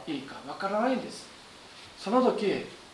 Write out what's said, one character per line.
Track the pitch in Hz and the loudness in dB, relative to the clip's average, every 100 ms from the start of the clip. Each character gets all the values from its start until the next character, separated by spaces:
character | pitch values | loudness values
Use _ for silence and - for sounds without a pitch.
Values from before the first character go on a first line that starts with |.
| - | -4
い | 143 | -6
い | |
か | 135 - 135 | -6 -12 -10
わ | - | -4
か | 196 | 0
ら | 208 | 2
な | 247 | 2
い | 254 | 2
ん | |
で | - | -2
す。 | - - - - - - - - - | -10 -14 -18 -20 -20 -18 -18 -18 -10
そ | - | 2
の | 247 | 6
時、 | 247 - 202 135 - - - | 6 4 2 2 -2 -12 -18